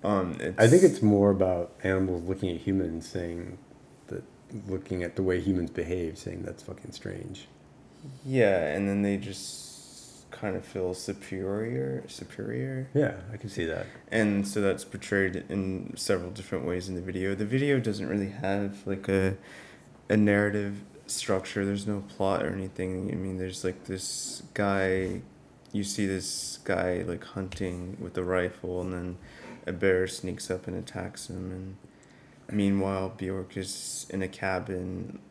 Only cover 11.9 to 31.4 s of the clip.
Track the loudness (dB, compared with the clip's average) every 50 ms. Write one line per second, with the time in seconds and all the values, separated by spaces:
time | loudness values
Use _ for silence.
11.9 | -4 -6 -8 -10 -14 -14 -14 -12 -10 -8 -6 -4 -4 -4 -4 -4 -4 -6 -6 0
12.9 | 2 4 4 4 2 -4 -10 -10 -10 -10 -10 -8 -4 -2 -2 -2 -2 -4 -4 -8
13.9 | -12 -18 -10 0 4 4 4 6 4 2 0 0 0 2 4 4 2 2 -4 -10
14.9 | -10 -12 -4 0 2 4 4 2 0 -4 -6 -4 -2 -2 -2 -2 -2 -4 -6 -8
15.9 | -8 -6 0 0 0 0 0 -6 -8 -10 -8 -6 -6 -4 -2 -2 -2 -2 -2 -4
16.9 | -6 -6 -6 -4 -2 0 0 0 0 0 0 0 2 2 4 4 4 4 2 0
17.9 | -2 -2 -2 0 0 0 0 -2 -4 -2 0 0 2 2 0 -2 -4 -6 -4 -4
18.9 | -4 -4 0 2 4 4 4 4 0 -2 -8 -18 -18 -18 -18 -18 -20 -20 -20 -20
19.9 | -20 -20 0 2 4 6 8 8 6 6 4 4 2 0 -2 -2 -4 -8 -12 -16
20.9 | -20 -20 -10 -6 -6 -4 0 2 0 0 0 -2 -2 0 0 2 0 0 0 -2
21.9 | -2 -4 -6 -10 -4 0 2 2 4 2 2 0 -2 -2 -4 -6 -4 -4 -4 -2
22.9 | -2 -2 -2 -2 -4 -4 -4 -4 -4 -4 -4 -4 -6 -2 -4 -4 -4 -4 -8 -8
23.9 | -6 -6 -4 -6 -6 -6 -6 -8 -10 -12 -14 -6 -2 0 2 4 4 4 4 4
24.9 | 2 2 2 0 -4 -6 -8 -10 -20 -20 -20 -20 -20 -20 -20 -6 -4 -4 -2 -2
25.9 | -2 0 0 0 0 -2 -2 -4 -6 -6 -6 -8 -8 -8 -2 0 0 2 2 2
26.9 | 0 0 0 -2 -4 -6 -8 -10 -6 -6 -6 -6 -4 -4 -4 -4 -4 -6 -8 -8
27.9 | -8 -8 -10 -6 -4 -4 -2 0 0 0 0 0 -4 -6 -8 -4 -4 -4 -4 -4
28.9 | -4 -4 -6 -6 -8 -10 -14 -18 -20 -18 -16 -16 -16 -10 -6 -6 -4 2 4 4
29.9 | 6 6 4 0 -2 -6 -6 -6 -6 -6 -4 -4 -4 -4 -4 -6 -6 -6 -8 -8
30.9 | -8 -8 -8 -8 -8 -12 -12 -10 -8 -8